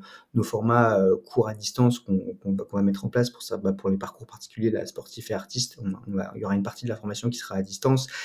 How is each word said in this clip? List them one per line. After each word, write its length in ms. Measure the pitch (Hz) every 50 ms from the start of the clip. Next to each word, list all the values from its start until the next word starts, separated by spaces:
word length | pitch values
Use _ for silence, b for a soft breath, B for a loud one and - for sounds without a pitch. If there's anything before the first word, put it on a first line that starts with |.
| B B B B B B -
nos 100 | 117 107
formats, 560 | - - 107 110 117 117 120 117 113 107 98
euh, 160 | 95 95 92
cours 320 | - - - - 127 113 107
à 60 | 107
distance 460 | 107 107 - - - 123 123 120 -
qu'on, 360 | - - 95 95 - - - -
qu'on 120 | - 101 98
va, 100 | 98 -
qu'on 120 | - - 101
va 60 | 101
mettre 220 | 98 98 98 -
en 40 | -
place 200 | - 123 120 120
pour 140 | - - -
ça, 140 | - 101 98
bah, 160 | 98 95 98
pour 180 | 98 - 98
les 60 | 95 95
parcours 280 | - - - - -
particuliers, 460 | - - - - - - 113 110 113
là, 140 | 107 98 - -
sportifs 420 | - - - - - 120 117 -
et 60 | 107
artistes. 420 | 95 98 - - 127 123 - - -
On, 120 | 113 95 95 - - 104
on 40 | 101 95
va, 160 | 98 101 -
il 60 | 98
y 40 | 104
aura 100 | 98 101
une 80 | 101 98
partie 220 | 104 - - -
de 40 | 117
la 60 | 107
formation 340 | 101 - 104 104 - - 120
qui 80 | 120 -
sera 180 | - - 104
à 60 | 95
distance 460 | 98 98 - - - 131 135 131 131 B B B B